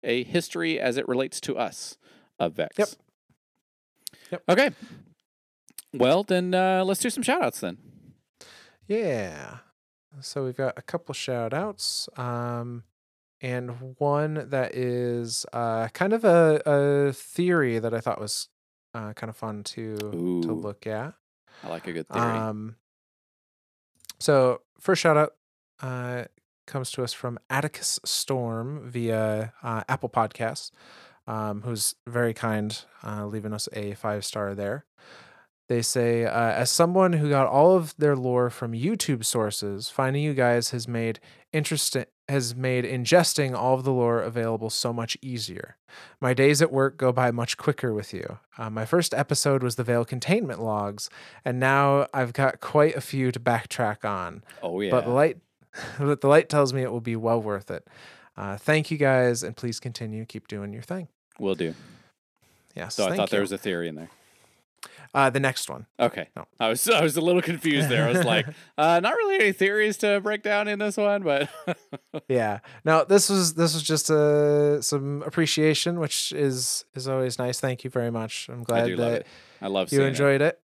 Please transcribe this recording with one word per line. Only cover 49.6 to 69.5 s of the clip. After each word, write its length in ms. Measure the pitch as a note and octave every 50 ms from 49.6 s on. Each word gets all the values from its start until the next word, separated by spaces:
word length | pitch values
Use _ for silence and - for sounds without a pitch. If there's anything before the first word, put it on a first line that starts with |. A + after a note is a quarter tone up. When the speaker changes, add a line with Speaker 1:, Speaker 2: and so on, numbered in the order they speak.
Speaker 2:
was 140 | B2+ B2 A2+
the 80 | - B2
Veil 220 | A2+ A#2+ A#2+ A#2
containment 540 | - - B2 - - F3 A3 A#3 C#3+ A2+ E2
logs, 480 | A2+ A2+ G#2+ G#2 G2+ G2+ G2+ G#2 - - - - - - - - _
and 140 | B2+ B2 B2+
now 480 | C3 C3 C3+ C#3 C#3+ C#3 C#3 C#3 C#3 - -
I've 180 | C#3 B2+ A#2 A#2+
got 280 | - C#3 C3 - -
quite 340 | - - - D3+ D3 D#3 -
a 60 | C#3
few 300 | - - - C#3 C3 B2+
to 80 | A#2+ A#2+
backtrack 640 | A#2 B2+ A#2+ A2+ - - - - B2 G#2+ G#2+ - -
on. 400 | A2 G2+ F#2+ F2+ F2 E2+ - - _ - - -
Speaker 1:
Oh, 80 | F2+ E2+ F#2+ G#2 F#2+
Speaker 2:
But 120 | G#2+ B2 A#2+
the 40 | A#2+
Speaker 1:
yeah. 40 | A#2+
Speaker 2:
light, 220 | C3+ D3 D#3+ C3 - _ _ _ _ _ _ -
<laughs> 260 | - - - - -
but 220 | C#3+ C#3+ D3 C3+
the 60 | - C#3
light 220 | C#3+ D#3 D#3 -
tells 240 | - D3 C#3+ C3 B2+
me 80 | C3+
it 100 | B2+ B2
will 80 | G#2+ A#2+
be 160 | A2+ A#2 A2+
well 240 | A2 A2 A2+ A2+ A#2
worth 300 | G#2+ G#2+ G#2 G2 G2+ -
it. 180 | F#2+ F2 _ _ - - - - - - - - _
Uh, 220 | - G2+ G2+ G2 G2+
thank 320 | - - D#3 D#3 D3+ -
you 80 | E3 D3
guys, 460 | C#3+ C3+ C3 B2+ B2+ B2 A#2+ A#2 -
and 120 | F2 A#2+
please 240 | - - A#2+ A2 -
continue. 460 | - B2+ A#2 - A#2+ A2 A2 A2 A2
Keep 220 | - - G#2+ _ _
doing 260 | G#2+ G#2 G2+ G2+ G2+
your 80 | A#2+
thing." 280 | - - F3+ F#3+ F3 - _ _ _ _ _ -
Speaker 1:
Will 140 | - G2 F#2+
do. 200 | E2+ F2 D#2+ D#2+ - - - - - _ _ _ _ _ _ _ _ _ _ _ _ _ _ _
Speaker 2:
Yes, 200 | - E2+ G#2+ -
Speaker 1:
So 80 | - G2+
I 40 | F#2
Speaker 2:
thank 80 | E2+ F#2+
Speaker 1:
thought 100 | G#2 F#2+
there 100 | - G#2
Speaker 2:
you. 40 | G2+
Speaker 1:
was 80 | F#2
a 60 | G2 F#2
theory 280 | - G#2+ F#2 E2+ E2+ E2
in 60 | D#2
there. 160 | D2+ E2 E2 - _ _ _ _ _ _ _ _ _ _ _ _ _ - - - - - -
Speaker 2:
Uh, 160 | _ C#3 C#3 C3
the 120 | A#2+ C3+
next 300 | C#3 C3+ B2+ - - -
one. 160 | C2+ - A2+ _ _ -
Speaker 1:
Okay. 280 | A#2+ A#2 - - D#2+ _ _
Speaker 2:
No. 100 | - D#2+ _ _ _
Speaker 1:
I 100 | A#2+ A2+
was, 180 | A2 B2 - -
I 140 | A3+ F3
was 160 | D#3+ D#3+ C3+ E3+
a 40 |
little 200 | D#3 E3+ F3+ F3+
confused 480 | - - E3+ D3 - D#3+ D3 C#3 D3+ C#3+
there. 160 | B2 A2+ A2 A#2
I 40 |
was 120 | A#2+ F3+ F3
like, 200 | - A2+ G#2+ A#2+ C#3 D#3 - -
Speaker 2:
<laughs> 140 | - _ -
Speaker 1:
"Uh, 220 | D3+ D#3+ E3+ F3
not 160 | F3+ A3 D4+
really 200 | A#4 A4+ G4+ G4
any 160 | F#4+ C#4+ G3+